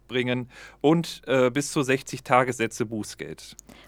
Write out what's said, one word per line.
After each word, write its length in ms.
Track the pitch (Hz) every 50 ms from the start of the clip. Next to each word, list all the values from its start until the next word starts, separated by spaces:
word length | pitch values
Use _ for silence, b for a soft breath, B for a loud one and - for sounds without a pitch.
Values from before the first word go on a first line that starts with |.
| _ _
bringen 420 | 120 127 123 123 123 127 123 B B B B B B B
und, 420 | - 143 165 170 160 - - - - -
äh, 200 | 131 131 127 127
bis 220 | 120 143 139 -
zu 120 | - 160 135
sechzig 420 | 127 131 131 - - - - -
Tagessätze 640 | - 131 127 131 127 117 - 110 110 - - 117
Bußgeld. 680 | 107 113 107 101 - - - 78 73 80 - - - - - B B B B B